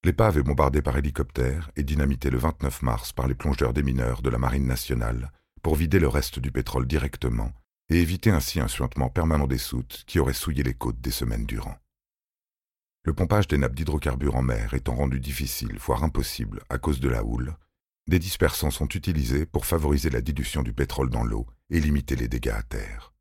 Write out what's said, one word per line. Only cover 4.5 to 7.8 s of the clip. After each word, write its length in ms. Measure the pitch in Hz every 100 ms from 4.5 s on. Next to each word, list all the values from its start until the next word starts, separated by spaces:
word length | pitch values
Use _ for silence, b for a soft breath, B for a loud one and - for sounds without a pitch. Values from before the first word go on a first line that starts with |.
| 65 64
nationale 680 | 64 - 60 57 58 64 _ _ -
pour 140 | 82 76
vider 240 | 82 95
le 80 | 73
reste 320 | 65 - -
du 120 | 65
pétrole 360 | 64 62 64 62
directement 680 | 73 67 - 64 58 53 - _ _